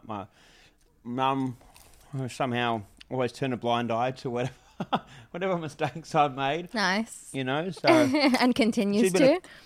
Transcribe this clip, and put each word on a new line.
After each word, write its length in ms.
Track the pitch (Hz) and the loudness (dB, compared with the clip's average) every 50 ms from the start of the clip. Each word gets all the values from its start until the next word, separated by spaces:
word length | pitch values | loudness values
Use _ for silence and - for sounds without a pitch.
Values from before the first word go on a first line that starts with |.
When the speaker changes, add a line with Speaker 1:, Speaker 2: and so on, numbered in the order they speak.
| - | -10
Speaker 1:
my 200 | 107 107 101 95 - _ _ _ - - - - _ _ _ _ _ _ _ _ | -10 -10 -10 -10 -12 _ _ _ -20 -20 -20 -20 _ _ _ _ _ _ _ _
mum 520 | 120 120 131 131 135 139 135 131 131 117 - - - - - - - - - - - 139 135 131 117 | -8 -4 0 0 0 0 0 -2 -4 -6 -10 -18 -20 -20 -20 -20 -20 -20 -20 -18 -12 -8 -8 -8 -8
somehow 540 | - - 143 127 117 120 120 117 117 107 101 - _ _ - - | -4 -4 -4 -2 -2 0 0 0 -2 -4 -6 -10 _ _ -14 -8
always 200 | 127 127 127 120 | -4 -2 -2 -2
turned 200 | - - 139 131 | -2 -4 -4 -4
a 40 | 123 | -4
blind 360 | 107 117 120 120 117 120 113 | -2 0 0 0 0 0 -2
eye 200 | 113 113 123 131 | -2 0 -2 -2
to 180 | 135 - - 131 | -4 -6 -8 -6
whatever, 240 | 120 120 123 131 - - _ _ _ - | -4 -4 -4 -6 -8 -12 _ _ _ -12
<laughs> 500 | 214 - 262 - - - - - - - | -6 -4 -4 -4 -4 -10 -18 -20 -20 -14
whatever 260 | - 175 190 190 180 170 | -8 -6 -2 -2 -2 -2
mistakes 560 | 160 147 - - 156 139 - 170 151 - - | -4 -8 -6 -4 -4 -4 -4 -8 -10 -2 2
I've 200 | 156 147 143 127 | 2 2 2 0
made. 380 | 135 139 139 147 165 196 - | -2 -2 -2 -2 -2 -6 -6
Speaker 2:
Nice. 560 | - 220 202 180 190 214 226 - - - - - | -4 0 0 2 0 0 -2 -6 -10 -18 -18 -10
Speaker 1:
You 120 | - 135 131 | -6 -4 -2
know, 260 | 127 135 151 170 190 | -2 -2 -2 -2 -4
Speaker 2:
<laughs> 20 | |
Speaker 1:
so 160 | - - - 294 | -6 0 4 4
Speaker 2:
And 680 | 330 311 294 269 262 302 277 277 247 - 247 254 240 | 6 6 6 4 4 2 4 4 4 4 2 2 2
continues 480 | - 277 226 - 240 196 202 202 208 | 2 2 2 2 0 0 2 2 2
Speaker 1:
she's 100 | 240 185 | 2 4
been 280 | 175 185 277 269 320 370 | 4 6 6 6 6 4
Speaker 2:
to. 80 | - - - - - | 0 -8 -18 -18 -18